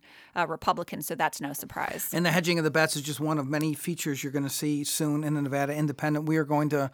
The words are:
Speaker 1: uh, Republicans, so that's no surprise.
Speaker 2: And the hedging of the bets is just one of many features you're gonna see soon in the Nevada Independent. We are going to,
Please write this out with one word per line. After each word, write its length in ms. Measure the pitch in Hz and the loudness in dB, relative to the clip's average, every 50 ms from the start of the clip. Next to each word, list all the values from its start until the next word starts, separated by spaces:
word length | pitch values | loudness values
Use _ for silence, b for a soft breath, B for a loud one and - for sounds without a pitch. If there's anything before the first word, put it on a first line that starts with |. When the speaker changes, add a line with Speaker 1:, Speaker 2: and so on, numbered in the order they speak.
| B B B B B B B 180 | B B B B B B B -2
Speaker 1:
uh, 100 | 170 151 | -2 -2
Republicans, 580 | 160 - - - 180 180 170 - - 160 156 | -2 -2 0 0 2 0 0 -6 -8 -8 -6
so 100 | - 175 | -6 -2
that's 260 | 160 160 151 - - | 0 0 0 0 -2
no 100 | 156 143 | -6 -6
surprise. 600 | 147 - - - - - - - - - - - - | -6 -6 -8 -8 -6 -6 -4 -4 -4 -6 -6 -2 0
Speaker 2:
And 120 | 165 175 | 2 4
the 60 | 165 | 4
hedging 280 | 156 180 165 175 175 170 | 4 4 4 2 2 2
of 40 | 156 | 2
the 80 | 156 | 2
bets 240 | 135 160 156 156 - | 4 4 4 2 2
is 60 | 151 | -2
just 180 | 135 151 143 120 | -4 -4 -4 -2
one 180 | 156 156 156 151 | -2 0 0 0
of 80 | 135 | 0
many 280 | 135 151 147 156 160 147 | 0 0 0 0 0 -2
features 500 | - - 175 170 - - 156 139 131 - | -2 -4 -4 -4 -2 -2 -2 -2 -2 -4
you're 80 | 139 | -2
gonna 180 | 131 147 139 135 | -2 -2 -2 -2
see 360 | - - 156 151 147 143 147 | -2 -2 -2 0 0 0 -2
soon 400 | - - - 156 151 147 151 156 | -2 -2 0 0 2 2 0 0
in 80 | 151 151 | 0 0
the 80 | 147 | 0
Nevada 320 | 143 131 135 139 143 139 147 | 0 0 0 0 0 0 0
Independent. 540 | 151 156 147 139 - - 151 151 151 156 156 | 0 0 0 0 0 0 0 0 0 0 2
We 100 | 160 160 | 2 2
are 80 | 147 | 2
going 240 | 143 151 147 151 147 | 2 2 2 2 4
to, 220 | 151 143 139 131 | 2 2 0 0